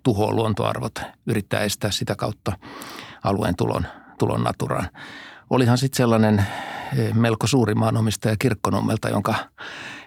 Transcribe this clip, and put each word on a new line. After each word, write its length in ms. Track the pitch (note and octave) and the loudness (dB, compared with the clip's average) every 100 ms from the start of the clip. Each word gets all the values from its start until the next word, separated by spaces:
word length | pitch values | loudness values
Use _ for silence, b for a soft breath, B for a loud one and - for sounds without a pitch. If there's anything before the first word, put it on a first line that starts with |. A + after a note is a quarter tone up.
tuhoaa 300 | B2+ G#2 G#2+ | 0 2 2
luontoarvot, 680 | G#2+ A2 G2+ G#2+ A#2+ A#2 - - - - | 0 0 0 -2 -2 -6 -8 -14 -10 -4
yrittää 340 | A#2 - G#2+ | -4 -2 -2
estää 300 | G#2 - G#2 | -2 -2 -4
sitä 260 | - A#2 G2+ | -2 -4 -4
kautta 360 | A2+ - - F#2+ B B B B B B | -4 -6 -6 -8 B B B B B B
alueen 320 | - G2+ F2+ E2+ | -2 0 0 0
tulon, 300 | A2+ - E2+ B B B | 0 -2 -4 B B B
tulon 260 | - A1+ | 0 0
Naturaan. 440 | A#1 - - - F2+ B B B B B B | 0 -2 -2 -2 -4 B B B B B B
Olihan 280 | B2 A#2 B2 | 4 6 4
sit 160 | C3 | 2
sellainen, 520 | - A#2+ A2+ G#2+ G#2 G2 B B B B C3 | 2 4 6 6 4 2 B B B B -2
eh, 160 | A2 | 0
melko 320 | A2 A#2 A2 A2 | 2 2 2 2
suuri 280 | C3+ G#2+ | 4 4
maanomistaja 600 | A2 A2 A2+ A2+ - A2+ A2 | 2 2 2 0 0 0 2
Kirkkonummelta, 720 | C3 A2 - G2 A2 A2+ A2+ | 0 0 0 0 0 -2 -2
jonka 260 | A2 G#2+ A2+ - - B B B B | -2 0 -2 -6 -14 B B B B